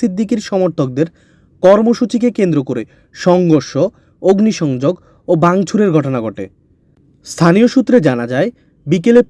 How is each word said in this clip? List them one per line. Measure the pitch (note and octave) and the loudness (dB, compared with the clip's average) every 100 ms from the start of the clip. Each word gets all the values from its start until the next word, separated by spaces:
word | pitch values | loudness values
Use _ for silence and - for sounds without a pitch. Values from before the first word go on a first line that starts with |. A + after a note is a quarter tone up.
সিদ্দিকীর | A#3 F#3 G#3+ A3 - | -6 -4 -4 -4 -4
সমর্থকদের | G3 F3+ E3 C3 B2+ E3+ _ _ _ _ _ | -2 -2 -2 -4 -2 -4 _ _ _ _ _
কর্মসূচিকে | F3+ G#3 A3+ A#3 A#3+ A#3 A#3+ A3 | 4 4 2 0 -2 -2 -2 0
কেন্দ্র | F#3 D3 C3 | -2 -2 -4
করে | A#2+ G#2+ _ _ | -6 -10 _ _
সংঘর্ষ, | - F3+ F3+ F3 D3+ - C#3 F#3 - _ _ | -4 0 2 4 2 0 -4 -4 -6 _ _
অগ্নিসংযোগ | E3+ G3 A3 F#3+ D#3 B2+ C#3 F3+ _ _ - | 0 2 0 -2 -4 -2 -4 -4 _ _ -4
ও | E3+ | 0
ভাঙচুরের | E3+ F#3 F3 G3+ G#3 D#3 | 2 0 0 0 0 0
ঘটনা | C#3 C3 A2 | -2 -4 -6
ঘটে। | G2 F#2+ _ _ _ _ _ _ _ - | -8 -14 _ _ _ _ _ _ _ -12
স্থানীয় | - E3+ F#3+ A#3 | -2 2 4 2
সূত্রে | C4+ - B3 D3 | 0 0 2 0
জানা | B2 A#2+ | -2 -4
যায়, | B2+ G#3 - _ _ - | -4 -4 -6 _ _ -4
বিকেলে | F3 G3+ A#3+ - | -2 2 2 4